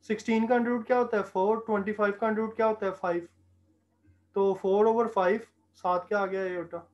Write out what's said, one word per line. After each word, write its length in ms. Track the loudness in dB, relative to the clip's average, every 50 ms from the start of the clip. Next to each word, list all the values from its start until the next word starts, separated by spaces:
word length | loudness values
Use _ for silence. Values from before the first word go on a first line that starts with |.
| _ -4
सिक्सटीन 380 | -6 -4 0 0 2 2 2
का 80 | 2 2
under 180 | 2 2 0 -2
root 140 | -2 0
क्या 120 | 0 2 2
होता 180 | 2 2 0
है, 60 | -2 -2
फ़ोर, 420 | -2 0 0 2 2 2 0 0
ट्वेंटी 260 | -2 -2 -2 0 -2 -2
फ़ाइव 200 | 0 0 0 0
का 160 | 0 0 0
under 140 | 0 0 -2
root 140 | -4 -2
क्या 100 | 0 0
होता 200 | 0 0 0 -2
है, 60 | -4 -4
फ़ाइव, 360 | -4 -4 -2 -2 -2 -4 -8 _ _ _ _ _ _ _ _ _ _ _ _ _ _ _ _ _ _ _ _ _
तो 160 | 0 2 2 0
फ़ोर 320 | 0 0 2 2 4 4
ओवर 220 | 4 2 2 0 0
फ़ाइव, 380 | 0 2 2 2 2 0 -2 _ _ _ _ _ _ -6 -2
सात 220 | 0 0 0 0 -2
क्या 100 | -2 -2
आ 80 | 0
गया, 180 | -2 -2 -4 -4 -4 -4
aorta। 260 | -6 -8 -8 -10 -14 -14 _